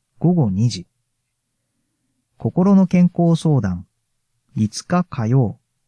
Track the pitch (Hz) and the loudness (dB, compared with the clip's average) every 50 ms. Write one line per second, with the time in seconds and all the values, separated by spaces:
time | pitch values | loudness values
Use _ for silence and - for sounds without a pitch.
0 | _ _ _ _ - 170 180 170 127 101 92 101 117 120 104 90 - - _ _ | _ _ _ _ -2 0 0 2 0 0 0 -2 -2 -2 -4 -6 -12 -18 _ _
1 | _ _ _ _ _ _ _ _ _ _ _ _ _ _ _ _ _ _ _ _ | _ _ _ _ _ _ _ _ _ _ _ _ _ _ _ _ _ _ _ _
2 | _ _ _ _ _ _ _ _ - 113 - 170 185 202 196 190 185 - - 180 | _ _ _ _ _ _ _ _ -8 -4 -2 0 2 4 4 4 4 4 2 2
3 | 180 175 - - 170 170 165 - - 160 147 127 107 95 90 90 - - _ _ | 2 2 2 0 0 0 0 0 0 0 0 0 0 -2 -6 -8 -10 -16 _ _
4 | _ _ _ _ _ _ _ _ _ _ _ - 110 104 - - - - 175 180 | _ _ _ _ _ _ _ _ _ _ _ -4 -4 -4 -4 -10 -6 -4 -2 -2
5 | 180 - - - 110 110 127 135 120 98 - - _ _ _ _ _ | -2 -4 -6 -6 -4 0 0 0 0 -2 -4 -10 _ _ _ _ _